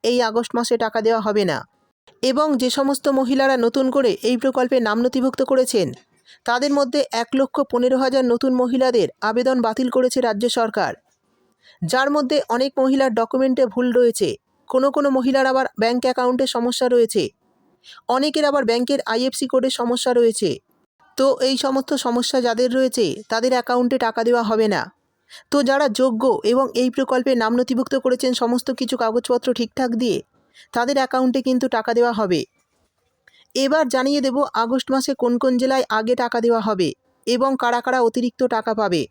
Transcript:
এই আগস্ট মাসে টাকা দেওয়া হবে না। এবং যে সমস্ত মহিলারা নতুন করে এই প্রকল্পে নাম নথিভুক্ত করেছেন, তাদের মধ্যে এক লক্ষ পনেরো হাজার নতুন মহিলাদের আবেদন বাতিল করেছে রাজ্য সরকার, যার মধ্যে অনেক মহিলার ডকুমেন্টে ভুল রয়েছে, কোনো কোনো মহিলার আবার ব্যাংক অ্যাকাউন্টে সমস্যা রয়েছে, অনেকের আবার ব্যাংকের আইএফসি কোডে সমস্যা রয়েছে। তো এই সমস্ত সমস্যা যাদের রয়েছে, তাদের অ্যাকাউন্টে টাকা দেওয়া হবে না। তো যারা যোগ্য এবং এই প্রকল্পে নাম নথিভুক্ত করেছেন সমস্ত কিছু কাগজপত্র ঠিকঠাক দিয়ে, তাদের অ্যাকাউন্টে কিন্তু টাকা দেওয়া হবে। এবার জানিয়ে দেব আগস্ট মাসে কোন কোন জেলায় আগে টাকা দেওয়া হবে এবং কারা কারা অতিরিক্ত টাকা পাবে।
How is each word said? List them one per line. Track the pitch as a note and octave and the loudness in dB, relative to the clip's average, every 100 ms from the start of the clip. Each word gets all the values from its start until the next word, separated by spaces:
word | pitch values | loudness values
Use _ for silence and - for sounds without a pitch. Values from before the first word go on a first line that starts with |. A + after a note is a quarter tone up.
এই | A3+ B3 | 0 0
আগস্ট | A3+ A3 A#3+ | 0 -2 -2
মাসে | A#3+ A#3+ A#3 | -4 0 0
টাকা | A3+ A3+ | 0 0
দেওয়া | A3 A3+ | 0 0
হবে | G#3+ G#3 | 0 0
না। | F#3+ C#3 - _ _ _ _ _ | 0 -2 -6 _ _ _ _ _
এবং | B3+ C4 D#4 C4+ | -2 0 0 0
যে | B3+ | 0
সমস্ত | C#4 C4+ C#4 D4 | 0 -2 0 0
মহিলারা | C4+ B3+ C4+ C4+ C4 | 0 0 2 2 2
নতুন | A#3 C4+ C4 | 0 0 0
করে | C4 B3+ F3+ | 2 0 0
এই | G#3+ B3 | -2 0
প্রকল্পে | C4+ B3+ B3 C4 | 0 0 0 0
নাম | A3 G#3+ | 0 0
নথিভুক্ত | B3 C4 B3+ - | 0 0 -2 -2
করেছেন, | C4 C4 B3+ A3+ D#3+ - _ _ _ - | 0 2 2 0 -2 -6 _ _ _ -12
তাদের | - B3 C#4+ | -4 -2 0
মধ্যে | C#4+ C4+ D4 - | 0 0 0 -2
এক | A3+ A#3 | -2 -2
লক্ষ | C4 C4+ - C4+ | 0 0 -2 -2
পনেরো | A#3+ B3 B3+ | 0 2 2
হাজার | C4 C4+ | 2 2
নতুন | B3+ A#3 C4+ | 2 2 2
মহিলাদের | B3+ B3 C4 C4 A#3+ F3 - | 0 0 2 2 2 0 -2
আবেদন | G#3+ A3 B3 C4 | -2 0 0 2
বাতিল | A3+ A3 B3+ | 0 0 0
করেছে | B3+ B3+ C4 | 2 0 0
রাজ্য | A#3+ G#3 A#3+ | -2 0 -2
সরকার, | A#3+ A3+ G#3+ E3 - _ _ _ _ _ _ _ _ | 0 -2 -2 -4 -4 _ _ _ _ _ _ _ _
যার | E3+ B3+ C4+ | -2 0 2
মধ্যে | D4 C4 D4+ - | 0 0 -2 0
অনেক | A#3+ C4+ - | -2 -2 0
মহিলার | C4 C4+ C4+ | 2 2 2
ডকুমেন্টে | A3 A3+ B3+ C4 B3+ B3 | 0 -2 0 0 2 0
ভুল | A#3+ B3 | 2 0
রয়েছে, | B3 A#3+ A3+ F3 G#2+ _ _ _ | 4 2 2 -2 -4 _ _ _
কোনো | C4 C#4 | 0 2
কোনো | C#4+ C#4+ | 2 2
মহিলার | C4 B3+ C4+ C4 | 2 2 2 2
আবার | C4 C4 - | 0 -2 -2
ব্যাংক | A3+ B3 | 0 0
অ্যাকাউন্টে | B3+ B3+ B3 B3+ C4 | 0 0 0 0 -2
সমস্যা | A#3+ A#3 B3 B3+ | -2 -2 -2 2
রয়েছে, | B3 A3+ G#3+ A#2+ _ _ _ _ _ - - - | 2 2 0 -4 _ _ _ _ _ -20 -20 -4
অনেকের | B3 D4 D4+ D4 | 0 0 0 0
আবার | C#4 | 0
ব্যাংকের | A#3 A#3 B3 C#4 - | 0 0 0 -2 -2
আইএফসি | A3+ B3+ - C4 | -2 -2 -4 -2
কোডে | C4 C4 | 0 0
সমস্যা | - A#3+ A#3+ - | -2 -4 -2 0
রয়েছে। | A#3+ A#3 A3 F#3 B2+ _ _ _ _ _ - | 2 2 2 -4 -4 _ _ _ _ _ -2
তো | C4+ C4+ | 0 2
এই | C4 C4 | 0 0
সমস্ত | C4+ C4+ C4 C#4 | -2 -2 -2 -4
সমস্যা | A#3+ A#3+ B3 C4 | -2 -2 -2 -2
যাদের | A#3+ A3+ B3+ | -2 0 0
রয়েছে, | B3+ C4 B3 F#3+ G#3 - | 2 0 0 -2 -2 -6
তাদের | A3+ B3 | -2 0
অ্যাকাউন্টে | B3+ A#3+ B3 B3 C4 | 0 0 0 0 0
টাকা | A3+ A3 | -2 0
দেওয়া | A#3 A#3+ | 0 2
হবে | A3 A3 A3 | 2 2 2
না। | F3+ F#3 _ _ _ _ - _ | 0 -4 _ _ _ _ -20 _
তো | C#4+ | 0
যারা | C4 C#4 C#4+ | 2 2 2
যোগ্য | G#3+ C4 A3 B3+ A3 | 2 0 2 0 0
এবং | G#3 B3 C4+ | 2 2 0
এই | A#3 B3+ | 0 0
প্রকল্পে | B3 C4 C4 C4 | 0 0 0 0
নাম | B3 A3 A#3+ | 0 0 0
নথিভুক্ত | B3 B3 B3 C4+ | 0 -2 0 -2
করেছেন | B3+ B3 C4 | 0 0 0
সমস্ত | B3 A#3 A#3+ - | 0 -2 -2 -4
কিছু | B3+ B3+ C4 | -4 -4 -2
কাগজপত্র | A3+ A3+ - A#3+ - | 0 -2 -2 -2 0
ঠিকঠাক | A#3+ A#3 - B3+ A#3 | -2 -4 -4 -4 -2
দিয়ে, | A#3+ E3+ - _ _ _ - | -2 -2 -6 _ _ _ -8
তাদের | A#3 A#3+ C#4 | -4 -2 0
অ্যাকাউন্টে | C4 C4 C4 B3+ | 0 0 0 0
কিন্তু | C4 B3+ B3+ | 0 0 0
টাকা | A#3 A3 | -2 0
দেওয়া | A3+ A#3+ | 2 2
হবে। | A3 G#3 E3 - _ _ _ _ _ _ _ _ _ _ | 0 0 -2 -4 _ _ _ _ _ _ _ _ _ _
এবার | - C4+ D#4 C#4 | -2 2 2 2
জানিয়ে | C4 C4 C#4+ | 0 0 0
দেব | C4 B3+ C#4+ | 0 -2 -2
আগস্ট | - A#3 B3+ - | -2 -2 -2 -2
মাসে | C4 C4 | -2 -2
কোন | C4+ A#3+ A#3+ | -2 0 0
কোন | C4 B3 | 0 0
জেলায় | C4 C4 - | 0 0 0
আগে | G#3+ A3 B3 | -2 -2 -2
টাকা | A#3+ A#3 | -2 0
দেওয়া | A#3 A3+ | 2 0
হবে | G#3 G3+ E3 - _ _ - | 0 -2 -2 -4 _ _ -4
এবং | A#3+ C4+ C4+ | 0 0 0
কারা | A#3+ A#3+ | 0 -2
কারা | B3+ B3+ | -2 0
অতিরিক্ত | A#3 A#3+ A#3+ - B3+ | 0 0 -4 -2 -2
টাকা | A#3 A3 | -2 -4
পাবে। | A3 G#3 F3 B2+ | -2 0 -2 -4